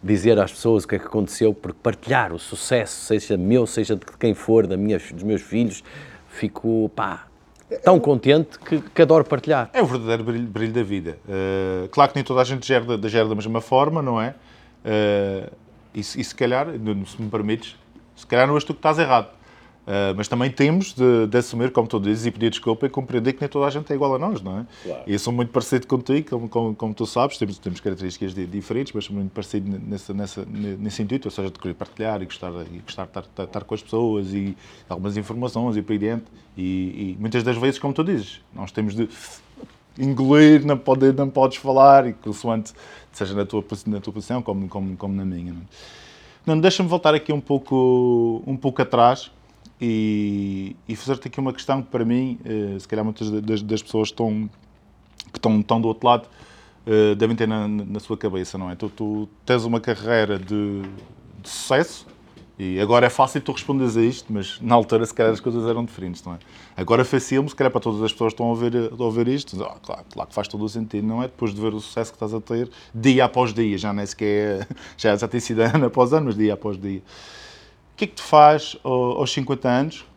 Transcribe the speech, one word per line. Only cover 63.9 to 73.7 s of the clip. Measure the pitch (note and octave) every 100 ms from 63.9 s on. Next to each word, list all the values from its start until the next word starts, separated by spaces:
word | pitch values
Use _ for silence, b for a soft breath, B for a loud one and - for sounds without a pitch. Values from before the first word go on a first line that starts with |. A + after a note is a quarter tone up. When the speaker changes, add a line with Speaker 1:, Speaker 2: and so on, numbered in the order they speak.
| A2+
Speaker 2:
a |
isto, | A#2 - -
mas | G#2+ G2 -
na | A#2+ A#2+
altura | A2 A2+
se | A2+
calhar | - A2+
as | A2
coisas | - A#2 A2+
eram | A#2
diferentes, | A#2+ - F#2 E2+
não | - E2+
é? | B B B B
Agora | F#2 A#2
fazíamos, | B2 C3+ B2+ C3+ C#3+
se | -
calhar | C3
para | B2+
todas | A#2+ G#2+
as | A2
pessoas | - A2+
que | G#2+
estão | A#2+
a | A#2
ver, | A#2+ A#2+
estão | A2+ A#2 A#2+
a |
ver | A2+ A#2+
isto, | C#3 -
dizem, | F#2+ -
"Ah, | -
claro, | - - -
claro | - -
que | -
faz | G#2
todo | G#2+
o | G#2+
sentido, | A2+ A2 G#2 G#2+
não | A2+
é?" | B2+
Depois | - A2+ G2+
de |
ver | A2
o | G#2+
sucesso | - - A2+
que | -
estás | G#2+ A2
a |
ter, | G#2 A#2 A#2+ B B
dia | A2+ A#2+ B2+ B2+
após | - B2
dia, | A2 A2+